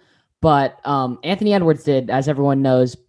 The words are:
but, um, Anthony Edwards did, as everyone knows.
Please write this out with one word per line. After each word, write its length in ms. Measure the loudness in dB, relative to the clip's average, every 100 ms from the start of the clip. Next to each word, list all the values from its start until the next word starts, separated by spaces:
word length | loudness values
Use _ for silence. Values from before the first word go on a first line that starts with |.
| _ _ _ _
but, 380 | 2 2 0 -4
um, 360 | -6 -4 -4 -6
Anthony 300 | -6 -4 0
Edwards 300 | 0 2 0
did, 260 | 0 -2 0
as 180 | -2 -2
everyone 360 | -2 0 0
knows. 320 | 2 2 0 -4